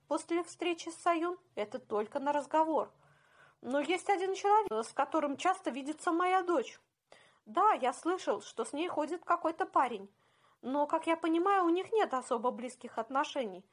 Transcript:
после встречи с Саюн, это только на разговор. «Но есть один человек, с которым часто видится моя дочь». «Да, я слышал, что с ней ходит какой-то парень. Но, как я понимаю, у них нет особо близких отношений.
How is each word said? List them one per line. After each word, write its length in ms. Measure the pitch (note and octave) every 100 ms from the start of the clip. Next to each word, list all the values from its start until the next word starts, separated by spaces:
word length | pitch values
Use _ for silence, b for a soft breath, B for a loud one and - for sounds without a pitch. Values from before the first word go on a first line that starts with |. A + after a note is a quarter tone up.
| -
после 360 | D#4+ - E4+
встречи 460 | E4+ - F4 E4 E4+
с 60 | E4
Саюн, 420 | F4+ E4+ E4+ F4+ _
это 240 | - G#3 B3+
только 420 | - G#3 G#3+ C#4+
на 140 | C4+
разговор. 580 | D4 C4 D#4 D#4+ D4 - _ b b b b b b
«Но 180 | A#3 C#4
есть 300 | C#4+ F4+ -
один 240 | F#4+ F#4+
человек, 380 | G4 G4+ G#4+ G4+
с 220 | A3 A3+
которым 440 | - - D#4+ C#4+ C#4
часто 320 | F4 F#4 D#4+
видится 420 | B3+ C#4 D4+ -
моя 300 | E4 F#4 F#4
дочь». 380 | F4+ E4 A3+ - _ _ _ b b b -
«Да, 280 | G#3+ G#4
я 200 | D#4 B3
слышал, 480 | C4 D#4+ F#4 - G#3
что 240 | - - A#3+
с 80 |
ней 140 | C#4+ F4
ходит 360 | D#4 D4 E4+
какой-то 420 | - E4+ E4 D#4+ F#4+
парень. 440 | E4+ B3+ G#3+ G3 b b b b b
Но, 260 | A3+ C#4+ D4
как 200 | D#4+ D#4+
я 80 | E4
понимаю, 500 | E4 E4 F#4+ G4 F4
у 40 |
них 240 | F4 F#4
нет 200 | A4 G4
особо 380 | C4 A#3+ A#3+ B3
близких 460 | G#3 B3 - A#3+ -
отношений. 680 | A3 C4+ D4+ D4 A3+ F#3 -